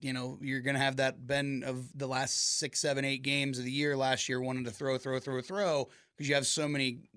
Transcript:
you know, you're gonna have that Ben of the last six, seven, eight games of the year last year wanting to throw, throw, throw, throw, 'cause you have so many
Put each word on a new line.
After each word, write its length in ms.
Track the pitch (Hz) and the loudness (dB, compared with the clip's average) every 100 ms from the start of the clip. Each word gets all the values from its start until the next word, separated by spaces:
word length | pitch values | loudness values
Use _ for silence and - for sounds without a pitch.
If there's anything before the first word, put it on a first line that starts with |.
you 100 | 135 | -6
know, 260 | 127 127 131 | -4 -6 -6
you're 200 | 135 135 | -4 -2
gonna 180 | 131 135 | 0 2
have 160 | 139 131 | 2 2
that 320 | 131 131 127 | 0 0 -2
Ben 340 | 143 139 135 | 0 0 -2
of 320 | 131 127 127 135 | -4 -6 -8 -6
the 120 | 135 | -2
last 500 | 131 131 - - - | 0 0 2 2 0
six, 220 | 147 - | 0 0
seven, 260 | 147 139 139 | 2 2 0
eight 160 | 135 | 0
games 380 | 135 143 139 127 | 0 0 2 0
of 60 | 123 | -2
the 60 | |
year 240 | 139 147 139 | 0 2 2
last 320 | 131 131 - | 2 2 0
year 140 | 127 | 0
wanting 220 | 127 127 | 0 -2
to 80 | 120 | -4
throw, 260 | - 135 131 | -4 -2 0
throw, 220 | 135 131 | 0 -2
throw, 200 | 139 127 | -2 -4
throw, 440 | 127 196 190 143 - - _ - | -2 0 2 2 -2 -8 _ -6
'cause 100 | 143 | 2
you 60 | |
have 140 | 143 135 | 4 4
so 200 | 156 147 | 2 2
many 340 | 143 131 120 - | 2 0 -2 -14